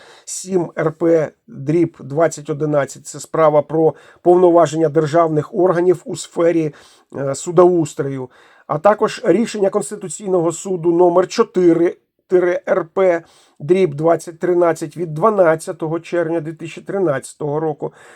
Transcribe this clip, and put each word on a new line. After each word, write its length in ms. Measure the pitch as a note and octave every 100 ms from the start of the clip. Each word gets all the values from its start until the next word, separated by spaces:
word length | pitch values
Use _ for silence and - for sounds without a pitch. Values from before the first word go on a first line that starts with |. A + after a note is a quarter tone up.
| - -
сім 480 | - - F#3 F#3+ E3 -
Р 140 | D#3
П 380 | D#3 E3 E3 C#3+ - _
дріб 500 | C3+ C3+ E3+ E3 -
двадцять 500 | C3+ C#3+ D#3+ D3+ D3
одинадцять. 560 | D3 D3+ D3 C3+ C3+ -
Це 140 | D3
справа 420 | - D#3+ D#3 D3+
про 320 | D3 D#3+ D#3+ - - _
повноваження 680 | F3 F3+ F3+ E3+ D#3 D#3 D#3+
державних 680 | D3+ D3+ E3 E3 D3+ C#3
органів 480 | G3+ F#3 E3+ F3+ D#3+
у 120 | - F3
сфері, 580 | - - E3+ E3+ D#3 - - _ _ -
е, 180 | C#3
судоустрою. 960 | C3 F3+ E3+ F3+ F3+ D3+ - C#3 C3+ B2+ _ _ _ -
А 120 | D3+
також 440 | G3+ G#3 G#3+ -
рішення 460 | F#3 F#3 A#3 G#3+ F#3+
Конституційного 800 | G#3 G3+ G#3 F3+ - G3+ F3+ E3
суду 400 | D#3+ G3 F#3 E3+
номер 360 | E3+ F3+ F3 F3+
чотири 680 | - A3 F3+ F3 E3 E3+ - _ _ - F3+ F3 F3+ -
Р 180 | F#3 D#3+
П 280 | G3 F#3 E3 D#3+ _ _ -
дріб 360 | D3 F#3 F3+
двадцять 440 | C#3+ D#3+ E3+ - D#3+
тринадцять 580 | F3 F3 F3 D#3+ D#3+ D3+
від 180 | E3+
дванадцятого 840 | D3+ A3 G#3 E3 D#3+ F#3+ E3+ D#3+ E3
червня 400 | - F3 D#3+ E3
дві 120 | D#3
тисячі 300 | D#3 D#3+ -
тринадцятого 800 | - G3 E3+ C3+ - - D3 D3+
року. 320 | D#3+ C#3+ D#3 - -